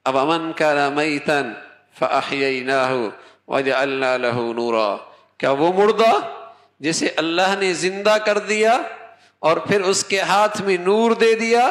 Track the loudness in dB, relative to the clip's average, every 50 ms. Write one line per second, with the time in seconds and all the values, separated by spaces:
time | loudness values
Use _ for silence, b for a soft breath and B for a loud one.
0 | -4 -2 0 0 2 2 0 -2 -2 -6 -4 -2 0 0 2 0 0 -2 0 -2
1 | -2 -2 -2 -4 -2 -2 -2 -2 -2 -6 -10 -14 -18 -20 -20 _ _ _ _ -4
2 | -2 0 0 -2 -2 -2 -4 -2 -2 -2 -2 -2 -2 0 0 0 0 0 0 -2
3 | -4 -4 -8 B B B B B B -4 -2 -2 0 0 0 0 0 -2 -2 -2
4 | -2 0 0 0 0 -2 -2 -2 -4 -4 -4 -4 -2 0 0 0 0 0 -2 -4
5 | -8 B B B B B B -4 -2 -2 0 2 2 0 2 2 2 2 4 4
6 | 4 4 4 2 -2 -6 -12 -14 -16 -20 B B B B B -6 -4 -4 -2 -2
7 | -2 -2 -2 -2 -2 -2 0 0 0 0 0 0 0 -2 -2 -2 -2 -4 -4 0
8 | 2 2 2 2 2 0 0 0 -2 -2 -2 0 2 2 2 2 0 -6 -12 -16
9 | -20 -20 b b b b b b 0 0 2 0 0 0 0 0 2 0 -2 -2
10 | -2 -2 -2 -2 0 2 2 2 2 2 0 -2 -2 -2 -2 0 2 2 2 4
11 | 4 2 2 4 4 2 2 2 2 2 2 4 2 2